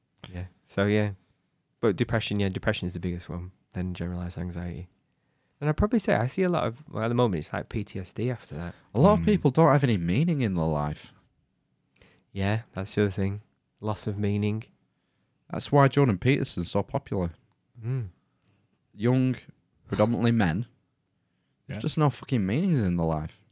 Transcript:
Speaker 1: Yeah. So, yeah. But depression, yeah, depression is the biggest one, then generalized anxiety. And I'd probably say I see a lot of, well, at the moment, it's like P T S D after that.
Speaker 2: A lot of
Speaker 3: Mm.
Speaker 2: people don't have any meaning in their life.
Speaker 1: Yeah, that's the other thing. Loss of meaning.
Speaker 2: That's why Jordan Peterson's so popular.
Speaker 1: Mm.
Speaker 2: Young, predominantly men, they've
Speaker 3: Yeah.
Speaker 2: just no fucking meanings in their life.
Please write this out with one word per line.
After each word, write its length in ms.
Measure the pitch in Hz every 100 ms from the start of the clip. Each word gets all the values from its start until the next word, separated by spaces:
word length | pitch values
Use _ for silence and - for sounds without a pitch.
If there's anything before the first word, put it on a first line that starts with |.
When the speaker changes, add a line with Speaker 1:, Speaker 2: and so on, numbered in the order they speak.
| _ _ -
Speaker 1:
Yeah. 120 | 90 90 _ _
So, 200 | - 101
yeah. 240 | 107 104 98 _ _ _ _ _ _
But 140 | 117 90
depression, 440 | 120 113 - 104
yeah, 80 | 98
depression 400 | 95 - 104 90
is 60 |
the 60 | 85
biggest 280 | 87 87 -
one, 240 | 87 90 - _
then 200 | 92 92
generalized 440 | 90 87 87 87 85
anxiety. 500 | 90 87 87 85 90 _ _ _ _ _ _ -
And 100 | 147
I'd 60 | 151
probably 240 | 214 226
say 160 | - -
I 100 | 123
see 160 | -
a 60 | 185
lot 160 | 170
of, 120 | 113 117 -
well, 140 | 107
at 40 | 113
the 60 |
moment, 240 | 120 120 85
it's 140 | 78
like 160 | 98 -
P 160 | 113
T 160 | 98 101
S 120 | 92
D 180 | - 117
after 260 | 120 - 73
that. 180 | 87 - _
Speaker 2:
A 60 | 104
lot 140 | 180
of 60 | -
Speaker 3:
Mm. 60 | 165
Speaker 2:
people 240 | 202 147
don't 200 | 147 160
have 120 | 139
any 120 | 135 104
meaning 440 | 85 101 170 151
in 140 | 113
their 100 | 90
life. 480 | 80 73 73 78 - - _ _ _ _ _ _ _ _ _ _ _
Speaker 1:
Yeah, 300 | 101 98 113 -
that's 200 | - 95
the 80 | -
other 80 | 101
thing. 300 | 95 95 104 - _ _ _
Loss 260 | 107 104 -
of 120 | 104
meaning. 460 | 104 104 104 107 - _ _ _ _ _ _ _ _
Speaker 2:
That's 200 | - -
why 160 | 143 135
Jordan 300 | - 139 92
Peterson's 520 | 123 135 - - 85
so 120 | 101
popular. 480 | - - - 98 87 - _ _ _ -
Speaker 1:
Mm. 240 | 113 131 95 - _ _ _ _ _ _ _
Speaker 2:
Young, 420 | 101 113 131 131 120 - - _ _ -
predominantly 460 | 98 107 104 117
men, 340 | 117 95 85 117 _ _ _ _ _ _ _ _ _ -
they've 100 | 101
Speaker 3:
Yeah. 40 |
Speaker 2:
just 160 | 165 -
no 120 | 147
fucking 340 | - - 127
meanings 360 | 92 120 190 147
in 140 | 95 87
their 100 | 82
life. 340 | 78 80 - _